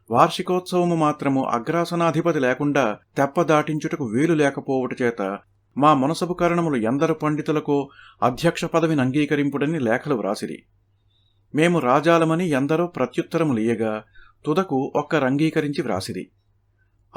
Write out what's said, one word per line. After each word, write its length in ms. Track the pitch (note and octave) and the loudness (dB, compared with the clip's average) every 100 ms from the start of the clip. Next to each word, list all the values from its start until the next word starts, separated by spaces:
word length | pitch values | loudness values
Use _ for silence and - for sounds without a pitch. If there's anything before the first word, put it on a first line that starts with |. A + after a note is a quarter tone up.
| - | -2
వార్షికోత్సవము 840 | A#2 E3+ - F3+ F3+ F3+ F3+ F3 E3 | 4 4 2 -4 -4 -2 0 0 2
మాత్రము 500 | D3+ D3+ C#3+ C3+ - | 0 0 -2 -2 0
అగ్రాసనాధిపతి 920 | A#2 A#2 E3+ E3+ E3+ E3 D#3 E3+ D#3 | -2 -2 -2 -2 0 0 2 0 0
లేకుండా 580 | B2+ B2+ D3 C#3+ A2+ G2+ _ - | 0 0 0 2 0 -2 _ -2
తెప్ప 240 | C#3 F3+ | 0 0
దాటించుటకు 640 | D#3 D3+ D3 D3+ D#3 D#3+ A#2+ | 2 2 2 -4 -6 -6 -2
వీలు 280 | A2+ E3 | 0 2
లేకపోవుట 680 | D#3 C#3+ C#3 B2+ C3 B2+ B2+ | 4 2 0 -4 -4 -4 -2
చేత 380 | A#2+ A#2 G2 G2+ - _ _ B2+ | -2 -2 -6 -6 -12 _ _ 2
మా 160 | D3 | 4
మునసబు 400 | C#3+ C3+ E3 F3 | 4 2 -2 -4
కరణములు 420 | F3 E3+ F3 E3 C3 | 0 0 2 0 0
ఎందరు 380 | G#2+ C#3 D#3+ | 0 0 0
పండితులకో 760 | D#3 D3+ D3+ D#3 D3+ D3 C#3+ C#3 - - _ | 0 -2 -2 -2 -2 0 -2 -2 -12 -20 _
అధ్యక్ష 420 | A#2+ B2 E3 - E3+ | -2 0 -2 -2 -2
పదవిని 360 | E3 D#3+ D3+ | 0 2 2
అంగీకరింపుడని 800 | B2+ C#3+ D3 D3 C#3+ C#3+ D3 E3 | 0 0 0 0 0 -2 -2 0
లేఖలు 360 | A#2 B2 D3 A#2+ | 0 0 -2 -2
వ్రాసిరి. 480 | G2 G#2+ - - _ _ _ _ _ _ _ _ _ C#3 | -2 -4 -6 -10 _ _ _ _ _ _ _ _ _ 0
మేము 240 | E3+ E3+ | 2 2
రాజాలమని 680 | B2 C#3+ D#3 E3 D#3+ D#3+ F#3 | 2 2 4 4 2 0 0
ఎందరో 380 | C3 C#3+ D#3+ F3 | 0 0 0 -2
ప్రత్యుత్తరములియగా 1160 | - B2 - - E3 D#3 A2+ A2+ A2 A2 G#2+ - - - _ D3 | -2 -4 -2 -4 -2 0 0 0 0 -2 -4 -10 -20 -20 _ -2
తుదకు 480 | D#3 F#3 C3+ C#3 D3 | -2 0 -2 -2 -4
ఒక్కరంగీకరించి 880 | D3 D#3 B2+ C#3+ D#3+ D#3 D3 C#3+ | -2 0 2 2 0 0 -2 -4
వ్రాసిరి. 460 | B2 F#2 G#2 F#2+ - _ _ _ _ _ _ _ _ | -4 -6 -6 -10 -12 _ _ _ _ _ _ _ _